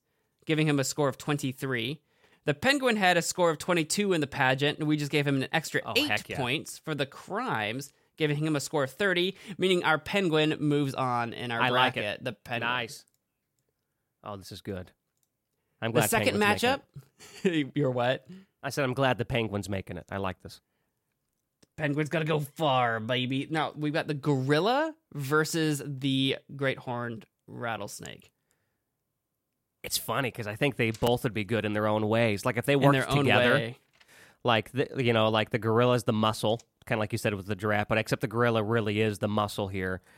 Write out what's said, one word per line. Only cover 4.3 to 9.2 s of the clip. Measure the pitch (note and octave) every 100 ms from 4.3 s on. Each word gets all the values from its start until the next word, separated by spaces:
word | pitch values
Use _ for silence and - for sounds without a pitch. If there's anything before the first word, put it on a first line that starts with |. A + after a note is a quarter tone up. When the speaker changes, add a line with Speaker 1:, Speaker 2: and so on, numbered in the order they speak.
| C#3 C3 C3+ D3 D3
Speaker 1:
and | D3+
we | D3+
just | C#3+
gave | D3+ C#3+
him | C3+
an | C3
extra | D#3+ - C#3+ -
Speaker 2:
Oh, | E3
Speaker 1:
eight | D4
Speaker 2:
heck | G#2 -
yeah. | G2
Speaker 1:
points | B2 D3+ - -
for | D#3
the | D3 C3
crimes, | - - G3+ B3+ A#2 G#2 C3 - _ _ -
giving | D3+ D3
him | D#3 D3
a |
score | - D#3
of | C3
thirty, | - G3+ F3